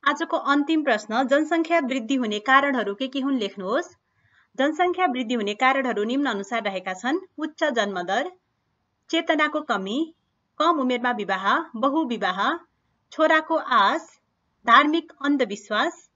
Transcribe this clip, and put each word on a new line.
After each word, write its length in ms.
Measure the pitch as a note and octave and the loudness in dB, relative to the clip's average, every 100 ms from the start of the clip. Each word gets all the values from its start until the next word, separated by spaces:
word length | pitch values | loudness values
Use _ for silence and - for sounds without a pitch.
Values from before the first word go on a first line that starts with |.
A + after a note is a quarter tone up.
आजको 320 | C#4 C#4+ D#4+ D#4 | 0 -2 -2 -2
अन्तिम 460 | C4 C#4+ D4 D#4+ | 2 2 4 0
प्रश्न, 420 | D4 G#3+ - A3 | 2 0 0 -2
जनसङ्ख्या 560 | C4 C#4 D4+ E4+ E4 E4+ | 2 2 2 0 2 2
वृद्धि 340 | C4 C4 A3 | 2 -4 -2
हुने 240 | C4+ A3+ G#3 | -2 0 -4
कारणहरू 560 | G#3 C4+ C#4+ C4 G3+ | 4 4 4 -2 -2
के 140 | G3+ C4 | -4 -6
के 120 | C4+ | -4
हुन्? 180 | C4+ C4+ | -2 -2
लेख्नुहोस्। 580 | G3 G3+ F#3 B3+ F4 _ _ _ _ _ _ - | -4 -6 -4 -4 -4 _ _ _ _ _ _ -2
जनसङ्ख्या 480 | C#4 D4+ F4+ F4 F4+ | -2 2 0 2 0
वृद्धि 280 | B3+ A3+ | 0 -2
हुने 200 | B3 G3+ | -2 -2
कारणहरू 500 | G#3 C4 C4+ B3+ G#3 | 0 2 2 0 -2
निम्न 220 | G#3+ C4+ C#4 | -2 -2 -2
अनुसार 360 | G3+ G3 A#3 | -4 -4 -4
रहेका 320 | G#3 F#3+ F#3+ | -4 -6 -8
छन्। 240 | F#3 B3 E4 F#4+ - | -6 -4 -4 -6 -10
उच्च 260 | D#4 - | -10 -4
जन्मदर, 680 | D4+ A#3 G3+ F#3+ F3 G3+ D#4+ F4+ _ _ _ _ _ _ _ | -2 0 -2 -2 -2 -2 -4 -10 _ _ _ _ _ _ _
चेतनाको 500 | D#4+ E4 D#4 D4+ D4+ | -4 0 0 0 -2
कमी, 540 | D4+ G#3 F#3+ B3 E4 _ _ _ _ _ | -4 -4 -2 -4 -6 _ _ _ _ _
कम 220 | D#4 D#4+ | 0 2
उमेरमा 300 | B3+ B3 B3 | 0 0 -2
विवाह, 500 | A3 F#3+ F#3+ G3 C4+ D#4+ A3+ | -4 -4 -2 0 0 -2 -2
बहुविवाह, 800 | C4 C#4+ C#4 A3+ F#3 F#3 A3+ E4+ _ _ _ _ _ | 0 0 -2 -2 -2 -2 -2 -4 _ _ _ _ _
छोराको 440 | - D#4 D#4 D#4 D#4+ | -2 2 2 2 -4
आश, 640 | D4 A#3+ G3+ D4+ - _ _ _ _ _ - | 2 2 4 0 -6 _ _ _ _ _ 6
धार्मिक 460 | A#3 D4 E4 E4 - | 6 6 0 -4 -6
अन्धविश्वास 880 | C#4 C#4+ A3 G3+ - G#3+ D4 - _ | 0 2 0 -4 -4 -2 -2 -4 _